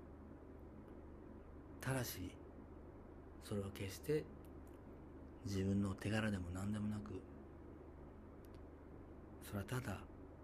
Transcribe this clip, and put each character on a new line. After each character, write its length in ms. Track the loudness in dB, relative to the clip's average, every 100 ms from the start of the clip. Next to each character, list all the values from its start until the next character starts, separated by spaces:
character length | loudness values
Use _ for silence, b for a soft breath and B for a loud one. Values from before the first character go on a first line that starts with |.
| -10 -10 -10 -10 -10 -10 -10 -10 -10 -10 -10 -10 -10 -10 -10 -10 -8 -2
た 140 | 2
だ 100 | 4
し、 280 | 2 0 -2 -4 -10 -10 -10 -10 -10 -10 -10 -10 -10 -8
そ 100 | 0
れ 60 | 2
は 80 | 2
決 220 | 2 0
し 60 | -2
て 240 | 4 4 4 -6 -8 -8 -8 -10 -10 -10 -10 -10 -10 -4 2
自 140 | 6
分 200 | 10 10
の 140 | 8
手 160 | 6 6
柄 220 | 8 8
で 60 | 6
も 120 | 4
何 200 | 2 2
で 80 | 4
も 80 | 4
な 80 | 2
く、 260 | 0 -4 -4 -8 -10 -10 -10 -10 -10 -10 -10 -10 -10 -10 -10 -10 -10 -10 -10 -10 -8 -10 -10 -8 -2
そ 60 |
れ 80 | 0
は 40 | 2
た 140 | 2
だ 200 | 2 0 -2 -8 -10 -10